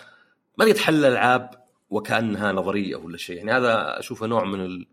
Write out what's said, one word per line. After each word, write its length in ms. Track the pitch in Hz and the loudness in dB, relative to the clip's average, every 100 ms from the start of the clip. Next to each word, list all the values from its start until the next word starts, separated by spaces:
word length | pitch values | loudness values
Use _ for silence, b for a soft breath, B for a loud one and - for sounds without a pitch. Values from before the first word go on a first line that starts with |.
| B B B B _ - | B B B B _ 2
ما 80 | 220 | 4
تقدر 100 | 214 | 4
تحلل 300 | - 160 139 | 4 4 4
الألعاب 440 | 120 120 127 123 - _ _ - | 4 4 2 -2 -18 _ _ -6
وكأنها 640 | 101 104 113 113 98 104 | -6 -2 -2 0 0 0
نظرية 440 | 95 90 101 95 - | 0 0 -2 -2 -6
ولا 220 | 80 82 | -10 -14
شيء. 200 | - 87 | -12 -8
يعني 140 | 104 | -2
هذا 480 | 123 123 113 78 - | 2 2 2 0 -6
أشوفه 280 | - 107 110 | -8 -6 -2
نوع 180 | 113 98 | 0 0
من 200 | 98 92 | -2 -6
ال-، 220 | 90 87 | -8 -12